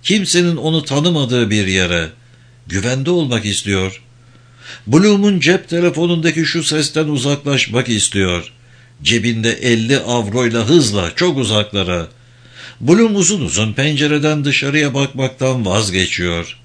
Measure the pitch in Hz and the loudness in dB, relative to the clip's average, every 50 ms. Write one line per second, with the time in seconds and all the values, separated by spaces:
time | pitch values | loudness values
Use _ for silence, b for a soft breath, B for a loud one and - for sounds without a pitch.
0 | _ - 185 220 190 - - 175 175 175 170 147 117 156 160 160 151 - 139 143 | _ 0 0 0 0 0 0 2 2 2 0 0 -2 0 -2 -2 -2 0 -2 0
1 | 147 180 175 151 139 117 123 123 117 104 104 107 101 95 92 95 92 87 87 85 | 2 2 2 0 0 0 2 0 0 2 0 0 0 2 2 0 2 2 0 -2
2 | 80 80 - b b b b b b b b b b - 76 98 95 120 127 135 | -2 -4 -8 b b b b b b b b b b -6 -6 -4 -2 -2 -2 -2
3 | 135 156 180 175 160 135 123 110 104 104 98 - - 101 98 95 92 95 95 - | 0 0 0 0 0 0 -2 -2 -2 -2 -4 -4 -2 -2 0 0 0 -2 -6 -10
4 | - - - - B B B B B B B B B B B B B 101 117 156 | -20 -20 -20 -20 B B B B B B B B B B B B B 2 4 6
5 | 190 214 208 196 202 208 202 180 139 151 180 190 185 - 165 170 175 175 - 156 | 6 6 4 4 4 2 2 2 2 2 2 2 0 -4 -2 0 0 0 2 2
6 | 170 175 175 165 160 170 156 160 165 - - 170 151 - 151 156 151 - - 156 | 0 0 0 2 0 0 0 0 -2 0 -2 -2 -2 -2 -2 -2 -2 -2 0 -2
7 | 160 151 151 139 120 139 143 143 - 147 139 135 - - 107 123 127 123 117 107 | -2 0 0 -2 0 0 -2 -2 -2 -2 0 0 0 0 -2 -2 -2 0 0 0
8 | - - - 98 95 92 87 85 82 - b b b b b b b b b b | 0 0 0 0 0 0 0 -2 -6 -8 b b b b b b b b b b
9 | - - 117 117 101 120 117 110 110 117 110 - - 123 120 113 113 113 139 135 | -2 0 0 2 0 0 -2 0 0 -2 -2 0 0 2 2 2 2 2 0 0
10 | - 113 120 120 113 101 101 123 127 117 110 117 110 101 147 175 143 110 101 101 | 0 0 -2 -2 -2 -2 -2 0 0 0 0 0 0 4 4 4 4 4 0 -2
11 | 90 82 - - 175 180 160 135 127 101 107 107 104 104 - 98 92 87 90 87 | -2 -2 -2 -2 0 0 0 0 -2 0 0 0 -2 -2 -2 -4 -2 -2 -2 -4
12 | 82 80 B B B B B B B B B B B B B B 113 123 170 214 | -4 -8 B B B B B B B B B B B B B B 2 2 4 4
13 | 233 226 208 202 185 160 214 196 170 175 - - 110 110 104 - 135 147 151 139 | 4 2 2 2 2 2 0 0 -2 -2 -2 -2 -2 -2 -2 -2 -2 0 0 0
14 | 147 147 147 147 143 151 151 151 143 143 139 - - 139 139 151 151 143 120 135 | 0 0 0 2 2 0 0 0 0 0 0 0 -2 0 0 0 0 0 0 -2
15 | 139 135 - 127 135 131 - - 131 131 131 127 113 95 90 104 110 98 90 95 | -2 -2 -2 -4 -4 -4 -4 -2 -2 -2 0 0 -2 0 0 0 0 0 0 0
16 | 92 90 - - 90 90 85 85 85 - - - - | 0 0 -2 -4 -2 -2 -4 -4 -6 -8 -14 -20 -20